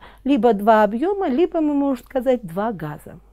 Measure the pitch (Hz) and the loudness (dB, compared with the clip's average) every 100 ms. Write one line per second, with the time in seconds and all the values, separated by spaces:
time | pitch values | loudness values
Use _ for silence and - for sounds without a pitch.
0 | - - 262 277 233 202 208 214 208 226 | -12 -8 -2 2 2 2 4 4 4 0
1 | 330 403 359 247 359 339 302 285 277 262 | -4 -2 -2 0 0 0 0 0 0 -2
2 | - 262 247 254 196 175 220 185 156 - | -6 -4 0 -2 -2 -6 -6 -6 -10 -12
3 | - 170 - | -16 -20 -20